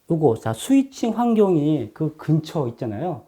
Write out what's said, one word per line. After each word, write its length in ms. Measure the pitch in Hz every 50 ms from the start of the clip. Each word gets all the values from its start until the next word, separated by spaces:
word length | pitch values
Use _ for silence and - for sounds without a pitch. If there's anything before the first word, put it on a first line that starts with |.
| _ -
요거, 260 | 165 156 156 131 110
자, 160 | - - 113
스위칭 640 | 110 - - - 269 277 262 269 - - 247 226 220 220
환경이 720 | 240 240 226 214 208 190 175 151 147 151 156 135 107 104 _
그 220 | - 156 151 -
근처 520 | - - - 156 160 156 - - 165 135 117
있잖아요. 540 | 117 - 135 113 101 110 156 185 147 113 -